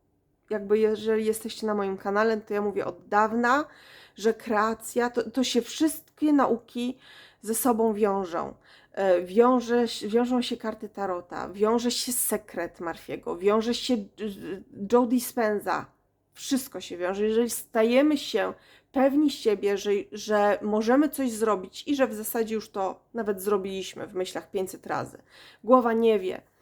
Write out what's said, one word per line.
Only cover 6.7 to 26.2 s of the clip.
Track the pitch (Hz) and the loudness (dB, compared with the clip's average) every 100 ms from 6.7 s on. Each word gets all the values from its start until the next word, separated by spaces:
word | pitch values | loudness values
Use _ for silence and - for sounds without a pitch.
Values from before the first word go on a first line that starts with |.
| 240 247 - - - - _ | -8 -6 -8 -16 -20 -20 _
ze | 202 | -6
sobą | 220 262 220 226 | 0 2 2 2
wiążą. | 208 214 196 180 165 139 - _ - _ | 2 2 2 -2 -4 -6 -12 _ -20 _
E, | - 190 175 | -2 2 4
wiąże | 180 190 247 254 226 240 233 | 2 4 6 6 2 0 0
się, | - 214 | -2 0
wiążą | 226 240 254 | 0 2 0
się | 240 233 | -2 -4
karty | 220 220 208 | -8 -10 -12
tarota, | - 196 175 175 - - | -8 -4 -4 -8 -10 -10
wiąże | 190 214 233 240 | 0 2 2 0
się | 240 - | -2 -4
sekret | 240 - 208 - - 170 - | -4 -2 -4 -6 -8 -8 -8
Murphy'ego, | 175 165 - 160 160 170 | -10 -10 -10 -10 -8 -2
wiąże | 196 220 226 | 2 2 0
się, | 240 - | -2 -2
y, | 240 196 - | -2 -4 -10
y, | 214 196 165 190 - - 202 | -10 -8 -10 -12 -12 -12 2
Joe | 240 240 | 4 4
Dispenza. | 254 - - 220 208 196 156 - _ _ _ _ | 0 -2 -2 0 0 -2 -4 -4 _ _ _ _
Wszystko | - - 262 - 185 | -16 -4 -4 -4 -14
się | - 175 | -12 -6
wiąże. | 175 196 | -4 0
Jeżeli | 214 220 233 | 0 2 0
stajemy | - - 226 226 247 302 285 | -2 -4 0 4 6 4 2
się | - 208 190 - _ - _ | -2 -2 -4 -6 _ -20 _
pewni | 269 269 277 302 | 2 2 4 2
siebie, | - 226 202 202 196 | 2 0 0 0 -2
że, | 208 202 - | 0 -2 -2
że | 208 208 208 208 196 | -10 -2 2 2 2
możemy | 208 214 220 262 302 | 0 0 2 4 2
coś | 302 262 | 0 -4
zrobić | 220 220 196 185 - - | -2 0 0 -4 -14 -4
i | 277 | 0
że | 233 | 0
w | |
zasadzie | 214 220 233 220 | -2 -6 -4 -2
już | 220 - | -4 -6
to | 208 196 - _ | -6 -6 -6 _
nawet | 233 208 196 | -8 -4 -4
zrobiliśmy | 196 202 196 190 180 - 160 | 0 -2 -2 -8 -8 -10 -10
w | |
myślach | 190 185 - - | -6 -6 -8 -8
pięćset | 190 185 - - | -6 -6 -8 -8
razy. | 156 101 - _ - - - | -6 -6 -12 _ -20 -20 -12
Głowa | 208 254 233 | 4 6 6
nie | 226 226 | 2 4
wie, | 214 | 2